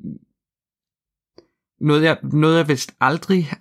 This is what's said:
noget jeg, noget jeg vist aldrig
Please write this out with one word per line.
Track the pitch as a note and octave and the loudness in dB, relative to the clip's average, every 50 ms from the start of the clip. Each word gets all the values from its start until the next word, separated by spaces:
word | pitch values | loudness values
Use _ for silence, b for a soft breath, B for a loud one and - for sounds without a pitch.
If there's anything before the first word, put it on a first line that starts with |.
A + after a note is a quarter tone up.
| - D#2+ C#2+ - _ _ _ _ _ _ _ _ _ _ _ _ _ _ _ _ _ _ _ _ _ _ _ _ - _ _ _ _ _ _ - | -12 -14 -14 -14 _ _ _ _ _ _ _ _ _ _ _ _ _ _ _ _ _ _ _ _ _ _ _ _ -20 _ _ _ _ _ _ -4
noget | C#3+ D3+ D3 D3+ D#3 | -2 0 2 2 4
jeg, | D#3+ D3+ - - | 2 0 0 -2
noget | C3+ C#3 D3+ D3+ D#3+ E3 E3 | -2 0 2 2 4 4 2
jeg | D#3+ D3+ | 2 0
vist | C#3+ B2+ - - - - | 0 -2 -4 -8 -6 -2
aldrig | A#2+ B2+ D3+ D#3+ - - F#3+ F#3 E3 C#3 - - | -2 0 -2 -2 -2 0 0 0 0 -2 -6 -10